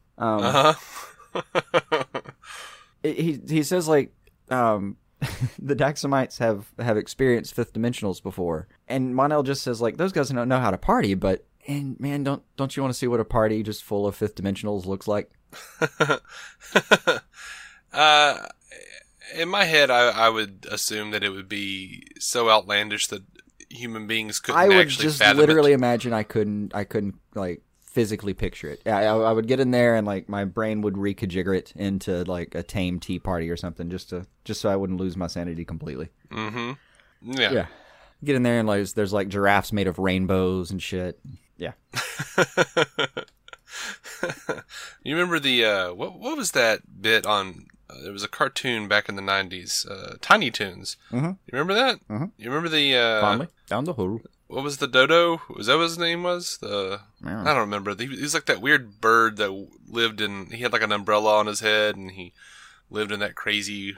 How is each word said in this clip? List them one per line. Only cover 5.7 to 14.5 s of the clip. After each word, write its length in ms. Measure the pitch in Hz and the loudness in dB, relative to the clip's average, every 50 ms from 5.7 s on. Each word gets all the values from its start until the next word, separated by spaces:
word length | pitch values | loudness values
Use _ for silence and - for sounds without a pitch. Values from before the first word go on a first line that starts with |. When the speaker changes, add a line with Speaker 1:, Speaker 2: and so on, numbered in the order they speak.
| 139 | 0
Speaker 1:
Daxamites 600 | - 143 143 147 - - 139 139 135 123 - - - | 0 0 0 0 -2 -2 0 0 0 0 -2 -2 -2
have, 280 | 123 113 107 98 104 - _ - | 0 0 0 -2 -4 -12 _ -4
have 200 | 117 120 107 104 | -2 0 0 0
experienced 580 | 101 - - - 135 127 120 113 - - - | 0 -4 -2 0 2 4 4 2 0 -2 -4
fifth 180 | - 117 - - | -4 -4 -4 -4
dimensionals 480 | 110 113 120 120 - 107 98 90 - | -2 -2 -2 -2 -2 -4 -6 -6 -6
before. 460 | - 98 - 98 87 85 82 80 90 - _ _ _ - | -8 -8 -6 -4 -2 -2 -2 -4 -6 -10 _ _ _ -6
And 280 | 123 135 131 127 123 | -4 -2 -2 0 0
Mon-El 260 | 127 135 147 151 147 135 | 2 2 2 2 2 2
just 200 | 135 139 135 - | 0 -2 -4 -4
says, 180 | 131 120 110 | -4 -2 0
like, 160 | 120 113 143 151 | 0 -2 0 0
"Those 140 | 175 190 | -2 0
guys 180 | 190 156 139 131 | 0 0 -2 0
don't 200 | 131 120 120 127 | -2 -2 0 2
know 100 | 127 131 | 2 2
how 100 | 123 104 | 2 0
to 60 | 90 - | -2 0
party, 360 | - - 220 254 147 101 98 | 0 2 2 2 2 2 0
but, 300 | 92 98 95 92 - - _ _ _ - - | 2 2 2 0 0 -4 _ _ _ -10 -8
and 320 | 143 143 143 135 127 - | -6 -6 -6 -6 -8 -6
man, 240 | 131 143 143 143 135 | -6 -4 -4 -2 -2
don't, 200 | 139 139 - - _ _ - | -2 -4 -4 -6 _ _ -6
don't 180 | 135 135 - | -6 -4 -4
you 80 | 143 135 | -2 -4
wanna 100 | 131 123 | -2 -2
see 140 | - 139 123 | -2 -2 0
what 120 | 120 113 | 0 0
a 40 | 110 | 0
party 380 | - - 113 110 110 110 110 107 | 0 2 2 2 2 2 0 -2
just 200 | 107 107 - - | -4 -8 -10 -8
full 220 | - 104 101 101 | -4 -2 0 0
of 100 | 101 98 | 0 -2
fifth 200 | - 107 101 - | -2 -4 -4 -4
dimensionals 500 | - 92 98 | -4 -4 -4